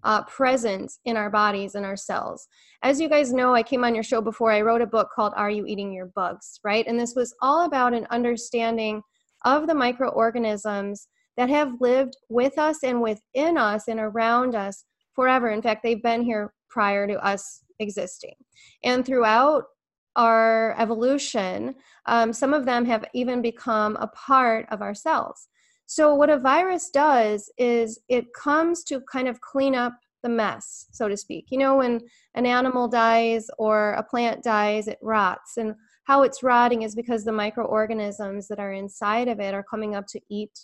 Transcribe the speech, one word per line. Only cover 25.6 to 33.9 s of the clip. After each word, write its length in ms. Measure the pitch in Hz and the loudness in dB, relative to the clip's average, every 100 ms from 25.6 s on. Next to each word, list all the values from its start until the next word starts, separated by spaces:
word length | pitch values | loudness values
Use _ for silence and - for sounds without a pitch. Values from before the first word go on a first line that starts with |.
| _ _ _ | _ _ _
So 280 | - 302 | 2 4
what 160 | 285 294 | 6 4
a 80 | 294 | 4
virus 520 | 262 294 370 359 - | 4 2 2 -2 -2
does 600 | 277 302 269 214 208 - - | 2 4 4 2 0 -6 -2
is 420 | 247 240 226 226 _ | 0 2 0 -6 _
it 240 | 247 240 | -2 -2
comes 520 | - 302 302 330 339 | -8 0 2 2 -2
to 160 | - 269 262 | -4 -8 -6
kind 160 | 269 254 | -4 -4
of 120 | 233 | -6
clean 340 | - 269 277 | -6 0 2
up 200 | 262 240 240 _ _ | 2 -2 -6 _ _
the 60 | 240 | -4
mess, 580 | 233 208 123 - - - | 0 -2 -4 -14 -20 -20
so 160 | - 214 | -6 -4
to 80 | 202 | -4
speak. 300 | - - - | -8 -12 -6
You 80 | 262 | 0
know, 180 | 269 269 | 2 4
when 240 | 247 233 233 _ _ | 2 -2 -6 _ _
an 100 | - | -2
animal 440 | 247 247 262 254 240 | 0 2 0 0 0
dies 600 | 240 226 226 233 226 220 - | 2 4 4 2 0 -4 -4
or 340 | 214 214 208 | 0 2 2